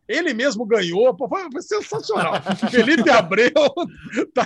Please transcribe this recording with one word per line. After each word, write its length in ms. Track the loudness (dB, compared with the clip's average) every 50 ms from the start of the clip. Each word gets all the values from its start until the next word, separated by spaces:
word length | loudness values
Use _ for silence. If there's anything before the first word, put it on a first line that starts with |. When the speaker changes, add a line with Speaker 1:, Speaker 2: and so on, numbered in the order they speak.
| _
Speaker 1:
ele 280 | -6 -4 -2 -2 -2 -2
mesmo 320 | 0 -2 -2 -2 -2 -2
ganhou, 500 | 0 0 0 0 0 2 4 4 2 2
pô, 140 | 0 -4 -6
foi, 200 | -4 -6 -6 -8
foi 100 | -10 -12
sensacional. 720 | -8 -6 -6 -6 -4 -6 -8 -8 -6 -4 -2 -2 0 0 -2 -4 -4 -6 -6
Speaker 2:
<laughs> 120 | -4 -4 0
Speaker 1:
Felipe 400 | 2 2 2 4 2 2 4 4
Abreu 420 | 4 4 4 2 2 2 2 4
<laughs> 840 | 4 4 2 2 0 -2 -6 -8 -8 -16 -18 -8 -6 -6 -6 -2 _
tá 120 | -2 -2